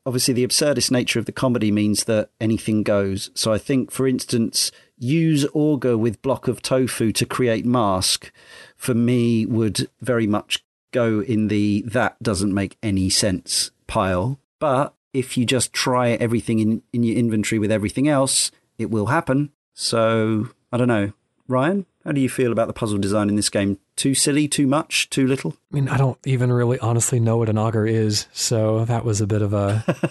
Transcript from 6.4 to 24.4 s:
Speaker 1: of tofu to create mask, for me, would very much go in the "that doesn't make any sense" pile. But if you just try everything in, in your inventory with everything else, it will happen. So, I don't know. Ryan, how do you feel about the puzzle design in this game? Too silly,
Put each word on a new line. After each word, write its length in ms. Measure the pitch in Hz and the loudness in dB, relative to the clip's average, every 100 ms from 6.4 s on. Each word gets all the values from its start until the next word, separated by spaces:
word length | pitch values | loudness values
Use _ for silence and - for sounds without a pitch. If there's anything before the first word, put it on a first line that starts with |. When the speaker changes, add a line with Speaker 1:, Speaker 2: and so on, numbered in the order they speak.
| - | -2
Speaker 1:
of 160 | 110 | -4
tofu 480 | - 131 127 - 110 | 0 0 0 0 0
to 140 | - 120 | 0 -4
create 360 | - 123 110 | 0 0 2
mask, 680 | 117 123 104 92 92 - - - - - - _ | 0 2 2 0 0 -4 -6 -20 -20 -20 -20 _
for 200 | - 117 | -2 2
me, 500 | 120 123 117 113 110 | 2 2 2 2 2
would 420 | 117 110 95 - _ | 0 0 -2 -6 _
very 240 | 127 117 110 | -2 0 2
much 380 | 104 - - - _ _ | 0 -2 -6 -6 _ _
go 260 | 127 117 107 | 0 2 0
in 260 | 101 110 104 | 0 0 2
the 360 | 104 104 104 113 | 2 2 0 0
"that 340 | 127 107 - | 0 0 -2
doesn't 300 | 117 92 101 | -2 0 0
make 240 | 98 98 - | 0 -2 -4
any 260 | 110 95 92 | -2 0 0
sense" 600 | - 107 90 - - - _ - | 0 0 -2 -4 -4 -6 _ -6
pile. 520 | 113 95 90 107 139 _ _ | -2 0 0 -2 -6 _ _
But 340 | 156 127 143 - _ | 0 0 -2 -6 _
if 240 | 135 120 - | -6 -2 -2
you 80 | 120 | 0
just 280 | 127 - | 0 -2
try 380 | - 143 127 123 | -2 0 2 0
everything 480 | 117 117 117 107 113 | 0 0 0 0 0
in, 220 | 110 110 - | 0 -2 -4
in 120 | 120 | -2
your 140 | 117 113 | 0 2
inventory 420 | 117 110 101 110 | 0 0 0 0
with 120 | 101 | 0
everything 360 | 107 101 - 143 | 0 0 0 0
else, 440 | 139 135 - - - _ - | 2 2 0 -4 -8 _ -10
it 120 | 113 | -4
will 180 | 107 104 | -2 0
happen. 440 | 156 160 131 147 - _ - | 0 0 0 -2 -8 _ -10
So, 680 | - 117 113 113 110 110 113 - _ | -2 0 2 2 2 0 -4 -10 _
I 60 | 120 | 0
don't 100 | 123 | 2
know. 260 | 110 101 - _ _ - | 2 -2 -6 _ _ -4
Ryan, 380 | 127 147 202 185 _ | -2 0 -2 -6 _
how 80 | - | -4
do 60 | 143 | -2
you 100 | 127 | 0
feel 220 | - 123 | 0 0
about 140 | 110 113 | 0 -2
the 60 | |
puzzle 240 | - 113 104 | -2 -4 -2
design 320 | 98 107 104 | 0 0 0
in 60 | 104 | 0
this 140 | 101 | 0
game? 280 | 107 98 101 _ - | 0 -2 -2 _ -4
Too 200 | 139 131 | -2 0
silly, 320 | 151 143 | 0 0